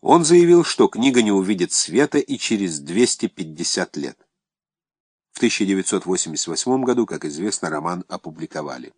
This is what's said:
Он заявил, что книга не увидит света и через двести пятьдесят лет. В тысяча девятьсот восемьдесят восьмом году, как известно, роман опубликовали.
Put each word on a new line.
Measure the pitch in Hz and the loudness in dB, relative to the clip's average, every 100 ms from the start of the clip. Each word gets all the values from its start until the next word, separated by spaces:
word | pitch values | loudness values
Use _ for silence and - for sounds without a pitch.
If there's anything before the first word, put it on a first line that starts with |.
Он | - 160 | 6 4
заявил, | 156 175 170 175 | 8 6 8 6
что | 165 - 107 | 4 2 2
книга | 107 131 123 | 4 2 4
не | 107 | 4
увидит | 98 95 98 87 | 2 0 -2 -2
света | - - 92 143 147 | -2 -2 0 0 0
и | - 135 | -4 -6
через | - 110 98 78 | -2 -2 -2 -6
двести | 71 90 120 - 107 | -6 0 0 0 -6
пятьдесят | - 82 78 82 - 87 - | -8 -14 -8 -6 -4 -6 -8
лет. | 71 - _ _ _ _ _ _ _ _ _ _ _ | -10 -12 _ _ _ _ _ _ _ _ _ _ _
В | - | -2
тысяча | 120 - 98 | -2 0 0
девятьсот | 98 92 98 87 | 0 0 -4 -2
восемьдесят | 92 - 78 - | -4 -4 -8 -8
восьмом | 80 - 131 127 | -6 -2 -2 0
году, | 123 113 | -2 -2
как | - - | -4 -10
известно, | 73 101 - 87 | -6 -6 -6 -6
роман | 78 80 90 90 | -6 -6 -8 -10
опубликовали. | 90 87 76 80 80 73 - 62 | -14 -14 -14 -12 -10 -12 -14 -18